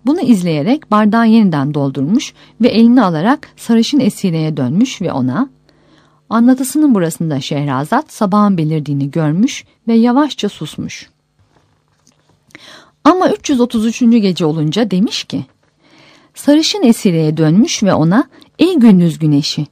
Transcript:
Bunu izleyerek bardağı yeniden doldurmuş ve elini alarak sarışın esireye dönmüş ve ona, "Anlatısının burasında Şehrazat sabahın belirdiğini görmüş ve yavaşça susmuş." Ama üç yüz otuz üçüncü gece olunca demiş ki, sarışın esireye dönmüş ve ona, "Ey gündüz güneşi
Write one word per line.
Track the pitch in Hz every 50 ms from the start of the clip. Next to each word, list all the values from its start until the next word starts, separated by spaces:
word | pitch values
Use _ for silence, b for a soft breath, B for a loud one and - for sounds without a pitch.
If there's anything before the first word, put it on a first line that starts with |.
| _
Bunu | 233 302 370
izleyerek | 302 254 233 185 175 175 160 147 139 196 269 311 - _
bardağı | 214 208 220 208 196 233 233
yeniden | 220 220 226 214 190 160 143 135 147 147
doldurmuş | 151 139 139 131 147 135 151 208 285 - - b b b b b _
ve | 220
elini | 233 - 214 226 233 240 269 214
alarak | 180 165 151 165 226 285 - - - _
sarışın | - - - 233 226 226 - - 294
esireye | 170 208 - - - 190 160 160 156 156 156
dönmüş | 143 131 123 143 190 254 262 - -
ve | 190 151
ona, | - 135 123 127 123 180 277 277 _ _ b b b b b b b b b b b b b _
"Anlatısının | 208 226 233 254 254 254 277 - - 311 311 285 240
burasında | 196 170 160 - - 165 160 147 135
Şehrazat | - - 156 143 147 143 135 131 147 - - 277 311 _
sabahın | - - 220 190 190 208 208 208 196
belirdiğini | 170 156 156 160 156 139 147 143 139 139 143
görmüş | 131 170 156 147 151 180 226 285 - - - _ _ _ _
ve | 226 226
yavaşça | 226 226 240 240 269 311 269 - - - 202
susmuş." | - - 156 147 - - 156 - - - - _ _ _ _ _ _ _ _ _ _ _ _ _ _ _ _ _ _ _ _ _ _ _ _ _ _ _ _ _ B B B B B B B B B _ _
Ama | 285 359 370 370 285
üç | 415 415 - -
yüz | 294 240
otuz | 240 240 - 226 214
üçüncü | 233 220 - 254 226 233
gece | 240 202 190 175 165 175
olunca | 151 151 160 151 156 156 202 240 202
demiş | 185 180 214 392 - - -
ki, | - - - - _ _ _ _ _ _ b b b b b b b b b b b b
sarışın | - - 269 294 311 311 - - 415 359
esireye | 226 226 - - 202 170 160 156 156 156
dönmüş | 151 160 151 160 202 269 349 - - 220
ve | 190 139
ona, | 101 156 165 185 254 320 b b b b b b -
"Ey | 311 370 381
gündüz | 294 226 233 190 180 175 170 147 151
güneşi | 160 151 147 143 147 - - - 147 -